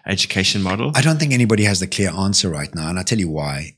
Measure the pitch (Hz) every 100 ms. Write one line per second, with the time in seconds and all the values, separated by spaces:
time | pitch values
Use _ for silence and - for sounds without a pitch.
0 | - 92 - 98 92 104 95 98 131 151
1 | 151 156 151 127 117 107 104 95 92 -
2 | 95 82 98 101 92 76 73 82 78 90
3 | 92 113 87 76 73 69 80